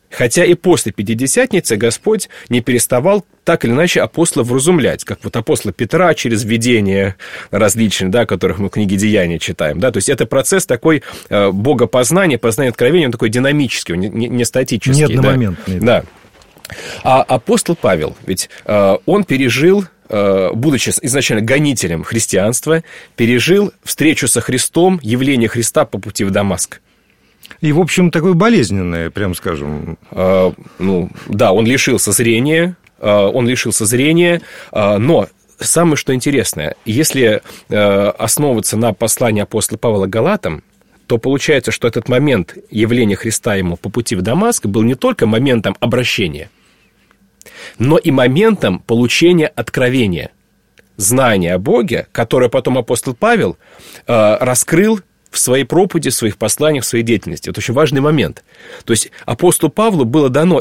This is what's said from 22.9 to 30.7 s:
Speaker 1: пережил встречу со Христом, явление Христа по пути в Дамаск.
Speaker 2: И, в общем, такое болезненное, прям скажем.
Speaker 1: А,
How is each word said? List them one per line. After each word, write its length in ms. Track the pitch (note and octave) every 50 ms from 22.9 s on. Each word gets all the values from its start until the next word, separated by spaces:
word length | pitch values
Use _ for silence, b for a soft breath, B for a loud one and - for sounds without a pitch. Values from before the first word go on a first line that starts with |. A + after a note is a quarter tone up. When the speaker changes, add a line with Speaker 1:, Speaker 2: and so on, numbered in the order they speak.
| B B B B B
Speaker 1:
пережил 580 | - A#2+ A2+ B2 A#2+ A2 D3+ F#3 G3+ G#3 - - _ _
встречу 440 | - - - - D#3+ D3 - C#3+ A2+
со 140 | - A#2
Христом, 580 | - - C3 B2+ - - - E3 F3 F#3+ F#3 E3+ C3
явление 460 | G#2+ A#2 B2 C3 C#3 C#3 B2 A2+ G#2
Христа 360 | - A#2+ A2+ - - D#3 C#3+
по 140 | - - G2+
пути 240 | - A2 - - A2
в 80 | G2
Дамаск. 500 | F#2+ G2+ G2+ G2 F#2 F2 - - - - _ b b b b b b b b b b b b b b b
Speaker 2:
И, 100 | - D3+
в 80 | C#3+ E3
общем, 320 | F#3 - - F#3 F3+ E3+
такое 220 | D3 E3+ D3+ F#3+ F3+
болезненное, 760 | E3 G3+ A#3 A#3 F3+ A#2+ E2+ G2 G2 F#2 F2 E2+ E2 E2 E2+
прям 240 | - - G#2 F#2 E2+
скажем. 640 | - - G2 E2 C#2+ D2 D2 D2+ D2 E2 E2 E2 - _ _
Speaker 1:
А, 420 | - F#2+ F#2 F#2 F#2+ F#2 F#2+ F2+ D2+ - - -